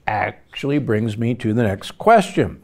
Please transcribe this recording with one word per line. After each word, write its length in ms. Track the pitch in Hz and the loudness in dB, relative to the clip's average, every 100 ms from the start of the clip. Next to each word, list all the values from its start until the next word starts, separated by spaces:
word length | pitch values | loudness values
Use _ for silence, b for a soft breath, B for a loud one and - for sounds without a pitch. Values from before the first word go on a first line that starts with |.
| - | -6
actually 720 | 107 92 - _ - 139 143 | -4 -4 -6 _ -8 -4 -2
brings 380 | 120 107 113 104 | 0 0 0 -2
me 180 | 117 123 | -2 -2
to 160 | 110 | 0
the 80 | 110 | 2
next 300 | 110 95 - - | 0 -2 -8 -2
question. 600 | - 226 - - 110 - | 4 4 4 0 -2 -2